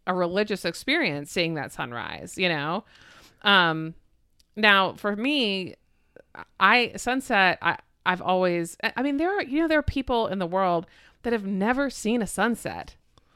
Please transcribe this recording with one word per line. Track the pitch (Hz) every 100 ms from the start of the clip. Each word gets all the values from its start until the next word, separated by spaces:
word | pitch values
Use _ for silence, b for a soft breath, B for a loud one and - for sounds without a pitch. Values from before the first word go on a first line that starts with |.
| -
a |
religious | 185 175 185 214 196
experience | 175 170 - 320 240 143 147
seeing | - 165
that | 160 131
sunrise, | - 135 120 85 80 180 -
you | 185
know? | 156 147 185 - b b b b b
Um, | 208 196 170 160 160 165 _ _ _ _ _
now, | - 214 196 185
for | - 208 202
me, | 254 294 220 190 170 - _ _ _ - - - - -
I, | 190 240 233 196
sunset, | - 262 - 214 185 -
I, | 170 - - _ -
I've | 185
always, | - 185 185 175 170 -
I, | - -
I |
mean, | 277 277
there | 339 403
are, |
you | 294 285
know, | 330
there | 311
are |
people | 285 277 262 240 226
in | 190
the | 170
world | 185 185 170 175 b b b
that | 240
have | 233
never | 196 196 208 254 277
seen | - 208 240
a | 202
sunset, | - 214 220 - 85 - - _ _ _